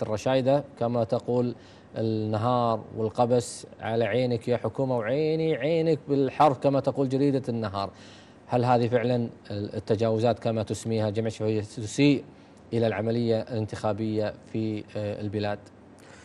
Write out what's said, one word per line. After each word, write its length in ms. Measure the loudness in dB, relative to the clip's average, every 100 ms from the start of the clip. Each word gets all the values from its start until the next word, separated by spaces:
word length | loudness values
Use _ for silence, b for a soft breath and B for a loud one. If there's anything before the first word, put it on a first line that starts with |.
الرشايدة، 600 | -2 -2 2 2 4 2 0 -4
كما 240 | -2 0
تقول 520 | 0 0 0 0 0 -4 B B B -4
النهار 840 | -2 0 0 0 2 2 2 0 -4 -4
والقبس 680 | -4 2 4 4 0 -12 -16 -10
على 240 | -4 0 0
عينك 420 | 0 0 -2 0
يا 100 | -2
حكومة، 400 | -2 -2 -2 0
وعيني 580 | 0 0 0 0 0 0
عينك 440 | 0 2 2 0 2
بالحرف 480 | 2 2 2 2 4
كما 220 | 2 2
تقول 300 | 0 0 0
جريدة 320 | 2 2 2 -2
النهار. 400 | -4 -4 -4 -6 B B B B B -2
هل 180 | 2 4
هذه 220 | 4 4
فعلا 420 | 2 2 0 -2 -8 -10
التجاوزات 880 | -6 -6 -6 -2 0 2 2 2 0
كما 240 | -2 -2
تسميها 460 | -2 -4 -2 0 0
جمعية 180 | -2 -4
الشفافية 340 | -2 -2 -2
تسيء 600 | -4 -8 -6 2 4 4 -2 B B B -6
إلى 140 | 0 0
العملية 540 | 0 -2 0 2 0
الانتخابية 920 | 0 -4 -4 -4 -4 -2 -2 -2 -2 -6 -8
في، 300 | -4 -4 -4 -8 -8
آه، 260 | -6 -6
البلاد؟ 380 | -4 -4 -4 -6 -10 -20 -20 -20 B B